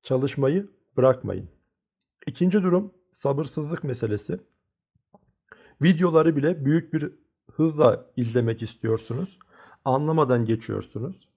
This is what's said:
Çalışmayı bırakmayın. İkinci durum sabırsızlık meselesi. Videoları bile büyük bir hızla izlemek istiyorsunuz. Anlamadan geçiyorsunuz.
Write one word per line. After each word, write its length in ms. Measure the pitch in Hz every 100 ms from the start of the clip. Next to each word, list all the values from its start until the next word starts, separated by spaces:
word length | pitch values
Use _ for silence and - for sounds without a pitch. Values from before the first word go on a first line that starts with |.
Çalışmayı 680 | - 131 135 - 135 175 202 _ _ -
bırakmayın. 520 | 127 127 104 92 95 _ _ _ _ _ _ _ -
İkinci 360 | - 180 208
durum 300 | 185 175 202 _ _
sabırsızlık 720 | _ 139 139 151 - 147 165
meselesi. 560 | 143 120 110 104 - - _ _ _ _ _ _ _ _ _ _ _ - - _
Videoları 540 | 156 165 175 160 160 151
bile 300 | 143 175 135
büyük 280 | 156 -
bir 180 | 127 143 - _ _ _
hızla 540 | - 160 151 131 101 - -
izlemek 460 | 117 120 117 113
istiyorsunuz. 760 | 113 - 113 113 - 120 185 _ _ _ - _ -
Anlamadan 600 | 131 151 160 139 123 113
geçiyorsunuz. 840 | 113 - 101 98 107 131 190 _